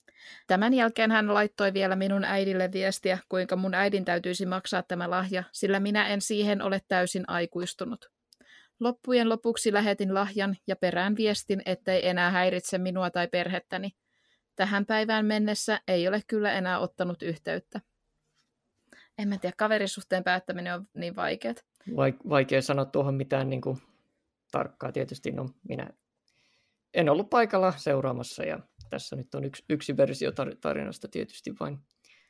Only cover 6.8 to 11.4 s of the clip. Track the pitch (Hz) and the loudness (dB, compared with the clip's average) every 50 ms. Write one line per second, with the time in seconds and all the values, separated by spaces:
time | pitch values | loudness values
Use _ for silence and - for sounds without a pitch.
6.8 | - _ 190 185 180 180 - 185 180 - 175 175 170 165 - 175 180 - - - | -2 _ 0 0 2 0 -2 -4 -4 -4 -2 -2 -2 -2 -4 -6 -6 -6 -6 -8
7.8 | 185 - 233 - - _ _ _ _ _ - _ _ - - - - _ _ _ | -8 -8 -8 -10 -14 _ _ _ _ _ -20 _ _ -20 -20 -20 -20 _ _ _
8.8 | 240 240 247 - - 254 254 240 233 226 226 226 - 233 233 - - 226 202 202 | -2 -2 -2 -2 -2 2 4 4 4 4 2 2 0 -2 -2 0 0 2 2 4
9.8 | 214 208 202 202 202 190 190 196 202 196 202 208 196 196 190 - _ - 190 - | 2 2 0 0 0 0 2 0 0 0 0 -2 0 0 -2 -4 _ -6 -2 0
10.8 | 185 175 170 175 185 202 214 208 220 208 208 - | 0 0 2 2 2 2 2 2 2 2 2 0